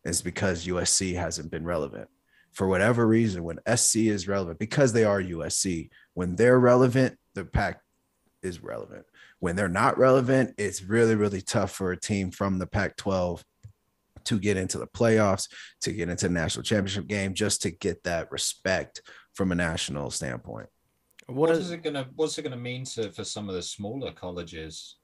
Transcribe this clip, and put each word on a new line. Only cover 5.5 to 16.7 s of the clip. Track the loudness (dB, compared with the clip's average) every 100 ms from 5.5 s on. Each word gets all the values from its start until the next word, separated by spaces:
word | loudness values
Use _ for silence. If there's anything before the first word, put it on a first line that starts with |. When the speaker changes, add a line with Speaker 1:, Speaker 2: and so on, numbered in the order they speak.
| -2
Speaker 1:
C, | -2 -4 -8 _ _
when | -6 -4
they're | 4 6 8
relevant, | 8 8 6 4 2 -2 _
the | -10
pack | -4 -2 -2 -4 _ _ _ _ _ _
is | -10 -8
relevant. | -10 -10 -12 -18 -20 _ -20 _
When | -2
they're | 0 0
not | 2 2 6
relevant, | 6 6 4 2 2 -2
it's | -6 -6
really, | 0 4 4
really | 4 2 -2
tough | -2 -2 -2
for | -2 -4
a | -4
team | -2 -2 -2
from | -2 -2 -2
the | -2
Pac-twelve | -4 -4 -4 -2 0 0 -4 -12 _ -20 _ _ _ _ -12
to | -4 0
get | 2 0
into | -2 -6
the | -8
playoffs, | 2 4 6 4 2 -4 -12 -20 _
to | -6
get | -4 -4
into | -2 0
the |
national | 0 0 -4
championship | 0